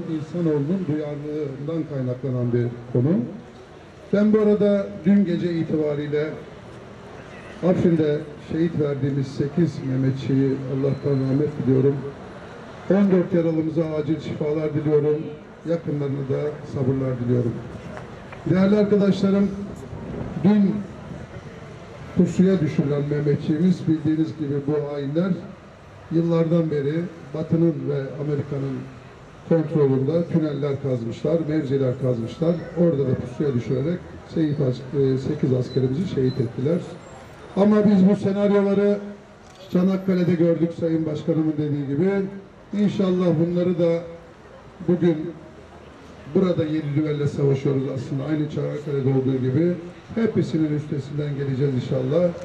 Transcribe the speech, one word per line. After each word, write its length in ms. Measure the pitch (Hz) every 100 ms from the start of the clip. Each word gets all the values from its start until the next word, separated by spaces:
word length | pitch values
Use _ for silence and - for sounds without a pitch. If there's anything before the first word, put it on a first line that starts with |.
| 165 156
insanoğlunun 720 | 147 175 165 147 139 190 175
duyarlılığından 960 | 151 147 147 147 151 143 131 147 165 147
kaynaklanan 640 | 139 127 123 139 123 120
bir 140 | 120 120 - -
konu. 240 | 127 143 208 247 202 - - - - - - -
Ben 200 | 196 214
bu 60 | 214
arada 480 | 208 208 202 202 - - -
dün 200 | 202 175
gece 280 | 170 170
itibariyle 760 | 165 156 156 151 147 147 147 156 - - - - - - - - - - - - - 170
Afrin'de 520 | 185 180 165 151 147 160 - -
şehit 280 | 160 170 165
verdiğimiz 480 | 147 135 139 135 127
sekiz 460 | - 139 - 160 - 135
Mehmetçiği 640 | 131 131 127 - 135 135 131 131
Allah'tan 460 | 135 139 135 143 135 135
rahmet 200 | 135 147 -
diliyorum. 320 | 127 131 135 135 139 - - - - - - - -
On 220 | 190 196
dört 220 | 185 170
yaralımıza 520 | 175 165 160 156 147 160
acil 340 | 151 151 160
şifalar 540 | - - 151 151 156
diliyorum. 480 | 143 147 147 147 151 - - - - 156
Yakınlarına 600 | 165 156 147 139 139 131
da 120 | 143 147 147 -
sabırlar 460 | 143 127 135 131 120 120
diliyorum. 280 | 123 117 - - - - - - - - - -
Değerli 260 | 180 196 208
arkadaşlarım, 760 | 202 202 196 - 196 202 202 - - - - - - - - -
dün 320 | 185 208 190 - - - - - - - - - - - - - - -
pusuya 420 | 180 - 185 185
düşürülen 420 | 151 - 139 143 143
Mehmetçiğimiz, 800 | 147 147 139 - 151 185 175 -
bildiğiniz 500 | 151 147 156 151 -
gibi 180 | 143 143 135
bu 260 | 151 143
hainler 380 | 143 139 156 190 - - - - - - - -
yıllardan 600 | 160 170 165 165 170 160
beri 220 | 147 139 165 180 - -
Batı'nın 420 | 156 160 160 165 143 131
ve 100 | 143 135 151
Amerika'nın 560 | 147 147 - 139 135 127 127 - - - - - -
kontrolünde 760 | 165 147 156 139 131 131 165 170
tüneller 480 | 165 156 139 143 135
kazmışlar, 540 | 135 123 113 113 151 160 147
mevziler 440 | 156 135 135 131 120
kazmışlar. 540 | 127 113 113 - 160 170 - 165
Orada 260 | 170 139 131
da 80 | 120
pusuya 380 | - - 147
düşürerek 460 | 123 - 127 151 180 - - -
şehit 240 | 175 156 143
as-, 400 | 131 123 - 147
e, 160 | 135 131
sekiz 360 | 135 151 135
askerimizi 540 | 127 123 135 131 135 190 -
şehit 260 | 127 127
ettiler. 380 | 113 - 135 175 - - - - - - - 190
Ama 300 | 208 214 208
biz 240 | 196 185
bu 60 | 202
senaryoları 840 | 202 196 202 202 196 196 202 202 - - - - - - -
Çanakkale'de 600 | 180 190 190 - 180 175
gördük 380 | 170 170 156 170 -
Sayın 260 | 165 160 156
Başkanımın 480 | 151 - 156 156 147
dediği 300 | 147 147 139
gibi. 220 | 143 190 196 190 - - - - 202
İnşallah 440 | 202 208 185 180 180 156
bunları 400 | 170 175 180 165
da 200 | 170 170 - - - - - - - - -
bugün 300 | 175 170 156 175 - - - - - - - - - - 190
burada 280 | 185 160
yedi 320 | 156 156 147 139
düvelle 320 | 156 147 143
savaşıyoruz 560 | - 143 135 143 135 135 135
aslında. 280 | - 135
Aynı 260 | 147 156 151
Çanakkale'de 600 | 151 131 147 151 139 127
olduğu 280 | 135 127 131
gibi 360 | 127 135 175 175 - - - 226
hepsinin 600 | 226 196 160 160 156 147
üstesinden 600 | - 147 - 147 147 139
geleceğiz 380 | 139 131 143 127
inşallah. 540 | - 135 131 160 175 170